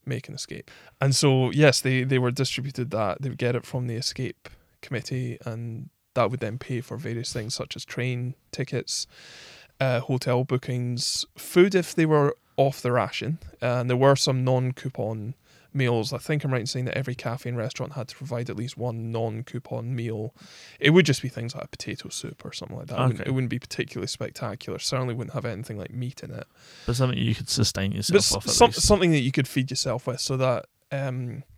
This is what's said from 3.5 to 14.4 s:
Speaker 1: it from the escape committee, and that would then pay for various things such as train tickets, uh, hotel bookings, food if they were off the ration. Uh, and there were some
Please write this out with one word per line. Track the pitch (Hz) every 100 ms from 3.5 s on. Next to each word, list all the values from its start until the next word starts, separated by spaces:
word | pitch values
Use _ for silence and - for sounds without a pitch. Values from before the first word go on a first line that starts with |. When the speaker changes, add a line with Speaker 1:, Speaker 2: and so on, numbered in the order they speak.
| 120
Speaker 1:
it | -
from | 131 123
the | 117
escape | - - 123 - - - _ _
committee, | - 120 - 127 123 117 -
and | 113 117 113 135 _ _
that | - 107
would | 127
then | 113 123
pay | - 123
for | 131 117
various | 110 117 117
things | - 110
such | - 127 -
as |
train | - - 123 123 123 - _
tickets, | - 131 123 - - - - - - - - - -
uh, | 135 120
hotel | 127 127 131 123 131
bookings, | 127 - 123 123 120 - - - -
food | - 180 196 185
if | 170
they | - 160
were | 156 143 - _ -
off | 135 139
the | 123
ration. | 123 95 - 110 160 - -
Uh, | 123 123
and | 123
there | 123
were | 135 139
some | - 131